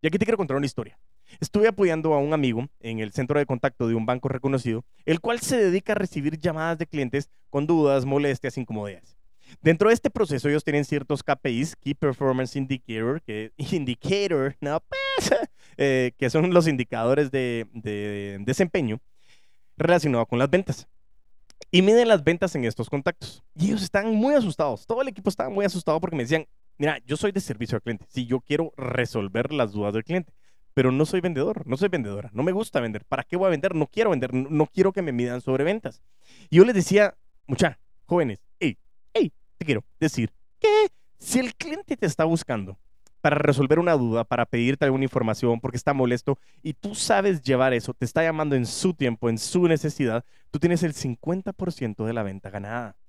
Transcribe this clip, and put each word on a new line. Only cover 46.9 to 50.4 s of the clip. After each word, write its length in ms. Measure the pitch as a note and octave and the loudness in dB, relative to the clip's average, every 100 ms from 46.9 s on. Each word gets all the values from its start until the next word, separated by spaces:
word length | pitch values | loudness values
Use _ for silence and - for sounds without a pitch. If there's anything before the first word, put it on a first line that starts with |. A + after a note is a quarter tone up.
| G#3 | -6
sabes 480 | - G#3 G3 F3 | 0 2 2 0
llevar 300 | B2+ B2+ C3 | 0 2 4
eso, 200 | A#2+ G#2+ | 2 -4
te 120 | - A#2+ | -6 -4
está 180 | - | 0
llamando 320 | E3 D#3 D3+ C3+ | 0 0 0 0
en 100 | A#2 | 0
su 300 | - F#3+ E3+ | -2 -2 0
tiempo, 340 | C3 A2+ A#2+ | -2 0 -2
en 80 | A2+ | -2
su 300 | - F3+ F3 | -2 0 2
necesidad, 580 | D#3 D#3 - C3 A2+ - - | 2 0 -2 -2 -2 -6 -20